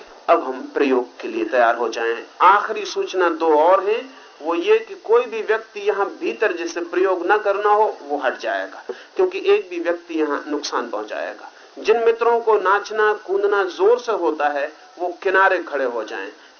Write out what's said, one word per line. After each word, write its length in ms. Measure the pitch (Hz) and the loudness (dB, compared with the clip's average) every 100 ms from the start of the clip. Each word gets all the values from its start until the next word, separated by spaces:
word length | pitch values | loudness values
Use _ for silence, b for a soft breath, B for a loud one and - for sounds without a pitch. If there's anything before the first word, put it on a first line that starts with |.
| B B - | B B 0
अब 140 | 165 | 0
हम 280 | 131 131 - | 0 -8 -6
प्रयोग 460 | 151 139 123 123 - | -2 2 0 -2 -8
के 80 | 117 | -8
लिए 180 | 110 107 | -4 0
तैयार 300 | 127 117 117 | 2 2 2
हो 140 | 117 | -2
जाएं। 340 | 117 117 117 - - | -4 -4 -4 -8 2
आखिरी 440 | 170 202 208 208 185 | 4 4 2 -6 -6
सूचना 440 | 196 190 185 175 | -6 -4 0 0
दो 300 | 156 165 151 | 2 2 4
और 300 | 165 190 190 | 6 4 2
हैं, 260 | 233 269 B B B | -2 -4 B B B
वो 140 | - 170 | -6 -2
ये 240 | 185 - | 2 2
कि 160 | - 196 | 0 -10
कोई 300 | - 233 247 | 0 2 2
भी 160 | 220 | -4
व्यक्ति 380 | 196 220 - 208 | -2 -2 -4 -6
यहाँ 260 | 202 196 185 | -2 -2 -2
भीतर 480 | 135 185 226 208 | -4 -6 -2 -2
जिसे 260 | 165 170 170 | -2 -6 -6
प्रयोग 520 | 170 175 190 175 175 | -4 0 0 0 0
न 60 | 208 | 0
करना 320 | 202 196 208 | 0 0 2
हो, 280 | 208 220 - 143 | 4 2 -2 -8
वो 100 | 143 | -4
हट 220 | 131 120 | -2 -4
जाएगा, 440 | 113 98 98 - - B B - | -4 -4 -6 -10 -14 B B 0
क्योंकि 280 | 185 190 196 | 0 0 2
एक 220 | 208 185 | 2 2
भी 100 | 170 | -6
व्यक्ति 340 | 160 170 - | -4 -4 -4
यहाँ 300 | 160 147 139 151 | -2 -2 -2 -4
नुकसान 420 | 143 - 139 120 | -6 -4 -6 -4
पहुंचाएगा। 600 | 104 107 - 90 - - - B B | -8 -8 -8 -8 -10 -18 -20 B B
जिन 260 | 185 226 226 | 0 2 2
मित्रों 340 | 226 233 233 | 2 2 2
को 200 | 220 208 | 4 2
नाचना, 540 | 185 202 202 214 214 | 4 0 -2 0 0
कूदना 500 | 208 - 196 202 202 | 0 -2 0 0 0
जोर 360 | 185 151 202 247 | -2 2 4 4
से 120 | 240 | 2
होता 360 | 196 170 156 143 | -2 0 0 0
है, 260 | 147 151 - B - | -2 -6 -8 B -8
वो 180 | 180 170 | -8 -4
किनारे 400 | 190 190 196 180 | 0 4 4 2
खड़े 220 | 160 143 127 | -2 -4 -2
हो 180 | 117 | -4
जाएं, 260 | 107 107 98 - B | -6 -8 -10 -14 B